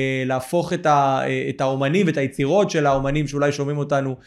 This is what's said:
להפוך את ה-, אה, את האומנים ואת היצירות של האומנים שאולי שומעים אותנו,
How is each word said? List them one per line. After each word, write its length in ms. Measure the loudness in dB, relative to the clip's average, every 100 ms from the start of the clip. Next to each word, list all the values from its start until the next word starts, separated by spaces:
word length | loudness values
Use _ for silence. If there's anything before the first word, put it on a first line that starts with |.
| 0 -2 -2
להפוך 480 | -4 -2 -2 -2
את 120 | -2 2
ה-, 360 | 4 4 2
אה, 220 | 0 -2 -4
את 120 | -2
האומנים 460 | -2 0 0 2 2
ואת 100 | 0
היצירות 520 | -2 -2 2 2 2
של 160 | 2 2
האומנים 420 | 2 0 -2 -2
שאולי 240 | 0 0
שומעים 260 | 0 -4 -4
אותנו, 380 | -2 -2 -2 -8